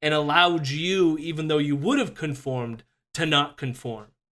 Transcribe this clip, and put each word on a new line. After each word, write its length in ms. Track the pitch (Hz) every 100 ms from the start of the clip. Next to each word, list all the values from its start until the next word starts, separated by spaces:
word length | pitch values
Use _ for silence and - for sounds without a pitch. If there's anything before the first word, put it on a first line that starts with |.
and 100 | 151
allowed 540 | 151 147 156 175 170 139
you, 480 | 147 175 190 175 156
even 280 | 156 156 156
though 120 | 151
you 180 | 147 143
would 220 | 160 277
have 140 | 196
conformed, 680 | - 156 131 - 127 120 113 - _ _
to 120 | -
not 320 | 160 147 143 -
conform. 500 | 135 123 127 110 107 _ _